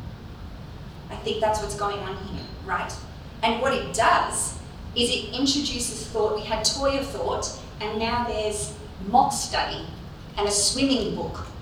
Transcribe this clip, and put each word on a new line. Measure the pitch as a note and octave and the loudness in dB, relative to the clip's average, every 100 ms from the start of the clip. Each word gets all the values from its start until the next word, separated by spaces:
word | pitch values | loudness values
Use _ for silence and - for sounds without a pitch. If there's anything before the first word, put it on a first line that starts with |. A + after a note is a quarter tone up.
| - - - - - - - - - - - | -10 -10 -12 -12 -12 -12 -12 -12 -12 -12 -10
I | G#3+ | -6
think | A4 A4+ | -2 2
that's | - G#4+ | 4 2
what's | G4+ G4+ | 0 -2
going | G#4 G4+ | -2 -2
on | F#4+ G4 G4 | -4 -6 -6
here, | - - - F#3+ | -8 -8 -8 -4
right? | F#3 - - - - - - | -2 -4 -8 -10 -12 -12 0
And | A3+ A#3 | 2 4
what | C4+ | 2
it | A#3 - | 2 0
does | A3 - - - - - - - - - B3 | 4 6 6 4 0 -2 -4 -10 -10 -4 2
is | A#3+ | 2
it | B3 G#3+ B3 | 2 -2 2
introduces | C#4 C#4+ - B3 - A3 G#3+ | 2 4 2 0 -2 -4 -4
thought. | A3 G#3+ G#3+ | 2 2 2
We | |
had | A3 A3 A3 | 0 2 2
toy | C#4 C#4 C4+ | 2 2 2
of | - | -2
thought, | G3+ - - - - - - | -2 -2 0 -2 -6 -10 -6
and | G#3+ A3 | -2 0
now | A3+ A#3+ A3+ | 2 2 0
there's | G#3+ G#3+ - - - - - G3+ | 0 0 -2 -4 -8 -12 -8 4
mock | B3+ - | 6 6
study | - - - - - - - - - - - | 4 0 0 0 -2 -8 -10 -12 -12 -8 0
and | G4+ | 2
a | |
swimming | - - C4 C#4 A#3 G#3 A3 | 4 4 4 4 4 2 0
book. | - - - - | -4 -6 -8 -10